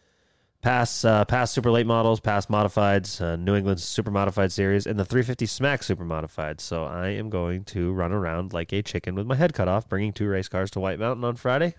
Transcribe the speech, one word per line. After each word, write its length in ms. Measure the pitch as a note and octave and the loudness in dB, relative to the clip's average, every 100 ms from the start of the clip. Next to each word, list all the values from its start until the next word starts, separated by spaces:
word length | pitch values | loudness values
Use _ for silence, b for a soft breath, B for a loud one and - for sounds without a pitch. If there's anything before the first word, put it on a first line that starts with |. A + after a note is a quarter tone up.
| b b b b b _ A#2+ | b b b b b _ 0
pass, 380 | B2 A#2+ - A2+ | 2 0 2 4
uh, 180 | G#2+ | 4
pass 280 | G2+ B2 A#2+ | 4 2 0
super 180 | - A#2 | 0 4
late 160 | A#2 A#2 | 4 4
models, 320 | A#2 A2+ A2+ | 4 4 2
pass 280 | - G#2 - | 2 0 2
modifieds, 720 | G#2 G2+ - G2+ G2 F#2 - | 2 2 4 4 4 0 -4
uh, 160 | E2+ E2 | -2 -2
New 180 | F2+ G#2 | 2 2
England's 300 | G2 F#2 - | 2 0 -2
super 260 | - G#2+ | -4 0
modified 400 | G2+ G2 F#2+ F#2+ | 2 2 2 0
series, 340 | - G2 G2+ G2 | 2 2 2 0
and 140 | G#2 | -2
the 60 | F#2 | 0
three 160 | B2 | 0
fifty 220 | A#2+ B2 A2+ | 0 -2 -4
Smack 360 | - C3+ C3+ | -2 0 0
super 220 | - F#2+ | -2 -4
modified. 560 | E2+ D#2+ D#2 - D2+ D#2 | -2 -4 -6 -6 -8 -8
So 240 | - E2+ | -6 -4
I 240 | D2+ F2 F#2 | -4 -4 -4
am 180 | G#2 A2 | -4 -4
going 340 | G2 F2 F#2 G2+ | -2 -2 -4 -6
to 280 | F#2+ F2 | -4 -2
run 180 | F#2 E2+ | 0 0
around 400 | G2+ F2 E2 F#2 | 0 -2 -4 -4
like 220 | E2+ E2+ | -6 -4
a 80 | G2 | -4
chicken 340 | G#2 F2+ F#2 F#2 | -4 -6 -4 -6
with 100 | A2 | -2
my 100 | C3 | 0
head 180 | E3+ | 0
cut 160 | C#3+ F2+ | 2 0
off, 180 | G2 - | 0 0
bringing 240 | F#2+ G#2 | -2 -2
two 160 | F#2+ G#2 | -2 -2
race 220 | F#2+ F#2+ | -2 -2
cars 200 | F#2 F#2+ | -4 -4
to 100 | G2 | -2
White 180 | F#2+ F2 | -4 -2
Mountain 240 | A2+ A#2+ | -4 -2
on 140 | A#2+ A#2+ | -4 -4
Friday. 360 | B2+ C3+ E3+ | 0 0 0